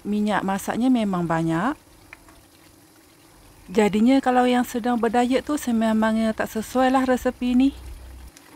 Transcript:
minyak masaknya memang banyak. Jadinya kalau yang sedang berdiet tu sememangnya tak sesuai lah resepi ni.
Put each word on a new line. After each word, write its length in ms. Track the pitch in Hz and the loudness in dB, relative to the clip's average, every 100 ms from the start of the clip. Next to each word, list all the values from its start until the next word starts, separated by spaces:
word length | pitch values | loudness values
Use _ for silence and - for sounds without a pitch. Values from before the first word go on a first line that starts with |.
| 202 | -2
minyak 400 | 208 208 190 190 | -2 0 -2 -2
masaknya 400 | 196 220 208 262 | -4 -4 -2 2
memang 400 | 247 208 180 170 | 2 0 -2 -2
banyak. 480 | 165 165 160 233 - _ - - - - - _ _ - - - _ _ _ _ - - - - | 0 0 0 -2 -6 _ -20 -20 -20 -20 -20 _ _ -20 -20 -20 _ _ _ _ -20 -20 -20 -4
Jadinya 560 | 185 208 214 233 269 | 2 2 4 4 4
kalau 240 | 254 247 247 | 4 2 2
yang 160 | 247 | 2
sedang 320 | 240 240 240 240 | -2 -4 -2 0
berdiet 480 | 208 247 247 262 | 0 2 2 0
tu 160 | - 294 | -2 -4
sememangnya 720 | 247 226 226 220 220 220 220 | -2 0 0 2 0 0 -2
tak 240 | 220 208 220 | -2 -6 -8
sesuai 320 | - 254 262 | -4 0 2
lah 160 | 262 | 2
resepi 480 | 254 247 254 - 247 | 2 0 -2 -4 0
ni. 180 | 247 269 - - - - - - - - | 2 2 0 -12 -16 -18 -20 -20 -20 -20